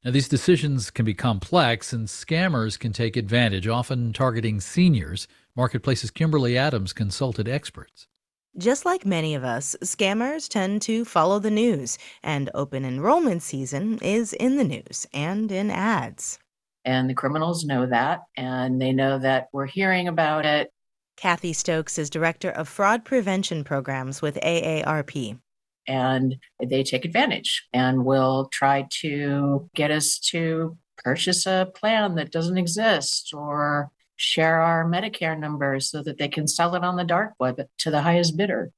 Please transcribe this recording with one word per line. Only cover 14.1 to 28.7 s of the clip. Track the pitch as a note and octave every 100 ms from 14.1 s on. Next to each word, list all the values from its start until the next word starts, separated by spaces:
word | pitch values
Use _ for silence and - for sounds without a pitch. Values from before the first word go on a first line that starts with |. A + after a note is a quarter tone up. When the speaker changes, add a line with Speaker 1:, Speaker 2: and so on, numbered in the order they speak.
| G#3+ A3
Speaker 2:
in | - B3 C#4+
the |
news | G3 C3+ - - -
and | C#3+ D3+ G3+ G#3+
in | F#3+ G3+
ads. | F3+ G#3 G3 A#2 - - - _ _ _ _
Speaker 3:
And | B2+ C3 C3
the |
criminals | C3 C#3 D#3 D#3+ E3+
know | D3+ C3 B2+
that, | A#2+ C3+ E3+ - -
and | B2+ B2+ B2+ C3
they | C3
know | C3 C3+ C3+
that | C3 C3 B2+
we're | C#3 C#3
hearing | F#3+ F#3+ F#3 F3+
about | E3 D#3 D#3 D3+
it. | D3 - _ _ _ _ -
Speaker 2:
Kathy | F#3 E3+ F3
Stokes | D#3 - D#3+ D#3 -
is | D3
Director | D#3+ E3 E3+ F#3
of | D#3+ D3+
Fraud | - G3+ A3+
Prevention | - C4 G3+ F#3+ F#3+ E3
Programs | C#3+ C#3 C3 C3+ C3 C3+
with | D3+ C#3+
A | - E3+ D#3+ D#3
A |
R | - D#3
P. | C#3+ D3 A2 A#2+ _ _ _ _ -
Speaker 3:
And | C3 B2+ C3 C3 C3 - _
they | B2 C3
take | C3+ C3
advantage | E3+ G#3 C#4 - - - -
and | B2 B2+ C3
will | B2 C3+ C3 C3 C3+
try | - C#3